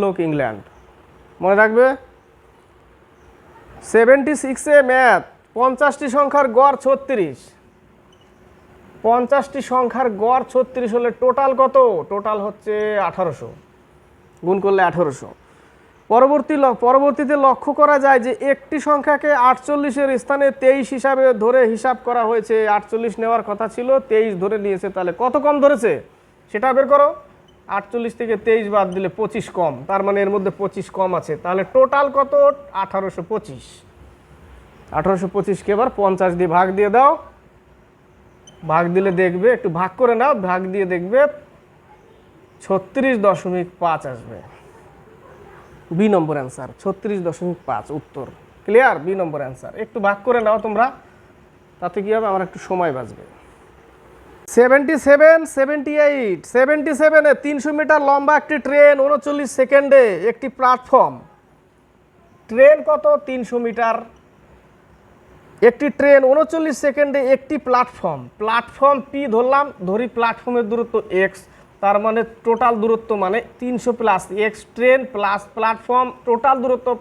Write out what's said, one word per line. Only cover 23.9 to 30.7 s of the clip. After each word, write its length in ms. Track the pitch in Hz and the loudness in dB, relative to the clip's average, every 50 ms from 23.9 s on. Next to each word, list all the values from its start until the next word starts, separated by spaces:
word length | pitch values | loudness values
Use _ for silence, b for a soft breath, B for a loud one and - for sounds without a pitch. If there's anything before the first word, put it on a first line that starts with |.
| 269 269 269 - | 0 0 0 0
তেইশ 220 | 220 214 226 220 196 175 190 | 0 0 0 0 -2 -4 -4
ধরে 140 | 202 220 208 202 | -4 -4 -4 -4
নিয়েছে, 240 | 202 196 185 - 190 196 | -4 -4 -4 -6 -8 -6
তাহলে 180 | 190 180 175 170 175 240 | -6 -6 -6 -4 -2 -2
কত 120 | 254 247 294 262 | -2 0 0 0
কম 120 | 294 294 285 277 | 0 2 4 4
ধরেছে 280 | 285 294 208 233 202 147 113 - - _ _ _ _ _ _ _ _ - | 2 2 2 0 -2 -2 -2 -6 -12 _ _ _ _ _ _ _ _ -6
সেটা 160 | 208 247 262 247 | -4 -2 0 2
বের 100 | 269 277 254 285 | 2 2 4 4
করো। 160 | 277 285 302 302 - - - _ _ _ _ _ _ _ - | 4 4 2 0 -4 -12 -20 _ _ _ _ _ _ _ -8
আটচল্লিশ 440 | 196 202 202 - - 240 233 233 226 - | -8 -8 -8 -8 -8 -8 -8 -8 -8 -8
থেকে 140 | 240 220 233 226 226 | -6 -4 -4 -2 0
তেইশ 180 | 233 220 226 214 202 208 | 0 0 0 0 0 0
বাদ 120 | 208 190 180 180 | 0 0 -2 -2
দিলে 120 | 190 190 175 - - | -6 -6 -6 -4 -6
পঁচিশ 280 | 220 - - 220 - - - 185 | -6 -6 -6 -8 -10 -8 -6 -4
কম, 160 | 170 151 135 123 139 180 | -4 -4 -4 -6 -6 -6
তার 140 | 196 196 190 | -4 -2 -2
মানে 120 | 196 202 202 196 | -2 0 0 0
এর 60 | 196 202 | 0 -2
মধ্যে 180 | 208 185 190 185 - | -2 -4 -6 -6 -6
পঁচিশ 260 | 196 190 | -8 -8